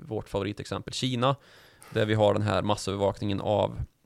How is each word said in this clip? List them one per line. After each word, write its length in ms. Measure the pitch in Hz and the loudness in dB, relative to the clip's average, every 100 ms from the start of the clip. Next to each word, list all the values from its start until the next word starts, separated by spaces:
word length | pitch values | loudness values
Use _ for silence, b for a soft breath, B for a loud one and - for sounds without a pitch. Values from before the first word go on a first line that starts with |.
| - | -10
vårt 220 | 107 - | -8 -6
favoritexempel 640 | 101 98 104 - 98 - | -4 -4 -6 -8 -8 -8
Kina, 420 | - 131 123 127 135 B B B B - | -6 -4 0 2 0 B B B B -6
där 160 | 110 107 | 0 2
vi 80 | |
har 200 | 107 104 | 4 6
den 80 | 104 | 4
här 200 | 104 95 | 2 0
massövervakningen 800 | 101 101 - 101 98 - 104 101 | 0 0 -2 0 0 0 -2 -2
av 420 | - 104 101 117 - _ | 0 2 0 -2 -10 _